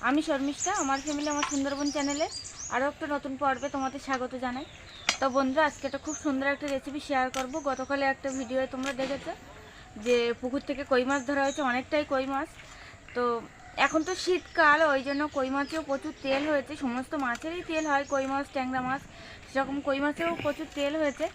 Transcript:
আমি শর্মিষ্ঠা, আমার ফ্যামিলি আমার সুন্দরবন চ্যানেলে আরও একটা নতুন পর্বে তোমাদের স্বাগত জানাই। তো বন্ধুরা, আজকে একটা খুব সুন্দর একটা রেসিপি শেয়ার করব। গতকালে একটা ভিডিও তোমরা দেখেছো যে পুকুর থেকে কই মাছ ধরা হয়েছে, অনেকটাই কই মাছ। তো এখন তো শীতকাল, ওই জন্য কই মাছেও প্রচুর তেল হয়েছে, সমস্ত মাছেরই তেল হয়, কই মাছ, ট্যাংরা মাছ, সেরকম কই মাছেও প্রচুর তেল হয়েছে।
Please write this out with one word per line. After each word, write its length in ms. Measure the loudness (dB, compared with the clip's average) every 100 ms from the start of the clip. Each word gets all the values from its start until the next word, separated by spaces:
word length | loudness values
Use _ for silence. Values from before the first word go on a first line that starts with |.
| 4
আমি 120 | 2 2
শর্মিষ্ঠা, 440 | 0 0 -2 -2 0
আমার 160 | 0 0
ফ্যামিলি 240 | 0 -2 0
আমার 120 | -2 0
সুন্দরবন 360 | 0 0 0 -2
চ্যানেলে 320 | 0 0 0 -2 -4 -12 -10 -4
আরও 100 | 0 0
একটা 140 | -2 -4
নতুন 180 | -4 -4 0
পর্বে 280 | 0 0 -2 -2
তোমাদের 240 | -4 -4 -4
স্বাগত 260 | -2 -2 -4
জানাই। 220 | -4 -4 -8 -14 -18 -6 -4 0
তো 40 | 2 4
বন্ধুরা, 260 | 2 4 2
আজকে 160 | 2 -6
একটা 120 | -6 -6
খুব 100 | -4
সুন্দর 220 | -2 0 0
একটা 120 | 0 -2
রেসিপি 260 | -4 -4 -8 0
শেয়ার 180 | 0 2 0
করব। 160 | -2 -2 -2
গতকালে 360 | -2 -2 0 2
একটা 140 | 0 -2 -4
ভিডিও 200 | -2 0 0
তোমরা 180 | -2 -4 -2
দেখেছো 320 | -2 -2 -6 -10 -12 -18 -18 -20 -18 -6
যে 120 | 4 4 4 0
পুকুর 220 | 0 -2 -2
থেকে 140 | -4 2
কই 120 | 4 4
মাছ 100 | 2 2
ধরা 140 | 2
হয়েছে, 180 | 2 2 0
অনেকটাই 340 | 0 2 0 2
কই 140 | 0 0
মাছ। 160 | -2 -4 -10 -18 -18 -18 -18 -8 0
তো 60 | 0 0 -4 -16 -12 2 4
এখন 140 | 4 0
তো 40 | -2
শীতকাল, 540 | 2 0 0 6 8 8 8
ওই 80 | 4 2
জন্য 140 | 0 0 0
কই 120 | 0 0
মাছেও 260 | 0 -2 0
প্রচুর 220 | -2 -2 -6
তেল 180 | 0 2 4
হয়েছে, 220 | 2 0 -4
সমস্ত 280 | -2 -2 -2 -2 0
মাছেরই 360 | -2 -4 -6 -2
তেল 140 | 0 2
হয়, 140 | 2 2
কই 140 | 0 2
মাছ, 120 | -2 -2
ট্যাংরা 260 | -2 -2 0 0
মাছ, 140 | -4 -6 -18 -16 -16 -4
সেরকম 260 | 0 0 0 0
কই 100 | 2
মাছেও 260 | 2 2 -2 0
প্রচুর 220 | -2 -2 -6 -2
তেল 160 | 0 2
হয়েছে। 240 | 0 0 -4